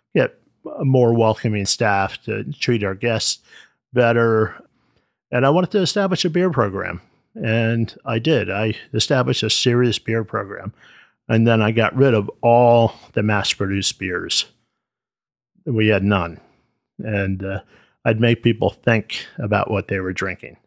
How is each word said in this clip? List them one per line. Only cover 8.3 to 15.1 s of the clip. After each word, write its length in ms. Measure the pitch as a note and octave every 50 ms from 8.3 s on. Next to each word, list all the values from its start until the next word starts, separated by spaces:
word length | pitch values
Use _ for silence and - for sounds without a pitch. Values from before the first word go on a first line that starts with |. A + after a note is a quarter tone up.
| D#3 A#2 F#2 F#2+
I 220 | G2 G2+ A2 A2 G#2+ - - - -
established 480 | A2+ - - C#3+ C3 B2 B2+ B2+ -
a 80 | - G#2+
serious 480 | - - - B2 A#2+ A#2+ B2 A#2+ G#2+ -
beer 260 | - - A2+ A2+ G#2+
program. 480 | - - G#2+ G2+ G2 G2+ E2+ F#2 G#2+ - _ - - - - - _ _ _ _ -
And 180 | A2+ A2+ A2+ A#2
then 140 | A2+ A2
I 100 | G#2+ G#2+
got 240 | A2 A2+ A2 - -
rid 180 | C3 C#3 C3+ A2+
of 160 | G#2+ G2+ G2+ - _
all 520 | - A#2+ A#2 A#2+ B2 A#2+ A#2+ A#2 A2+ A2 - - - - _
the 100 | - G#2+
mass-produced 760 | G#2+ G#2+ G2+ F#2+ - - - G2+ F#2+ G2 G2 F#2+ - - -
beers. 460 | G2 F#2 F2+ F2 F2 - - - - - _ _ _ _ _ _ _ _ _ _ _ _